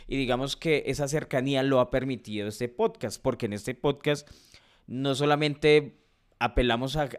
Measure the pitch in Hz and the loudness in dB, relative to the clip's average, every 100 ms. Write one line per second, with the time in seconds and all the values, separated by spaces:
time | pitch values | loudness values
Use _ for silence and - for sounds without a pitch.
0 | - 135 127 123 135 - 165 147 - 123 | -4 -2 0 0 -2 -4 0 0 0 -4
1 | 143 151 - 135 131 135 135 131 123 135 | -2 -2 -2 -2 0 0 4 4 4 0
2 | 131 127 - 104 101 107 120 - 220 220 | -2 -6 -6 -6 -6 -4 -6 0 -2 -2
3 | 113 - 135 120 113 104 110 131 147 135 | -8 -4 -4 -2 -4 -4 -6 -2 -2 0
4 | - 147 - - - - _ _ - 123 | -2 -2 -4 -20 -20 -20 _ _ -12 -4
5 | 139 131 147 147 151 147 151 151 139 - | -2 0 2 2 0 2 6 6 4 -6
6 | _ _ _ - 117 - 123 117 131 147 | _ _ _ -4 -2 0 2 2 -2 -2
7 | 143 | -4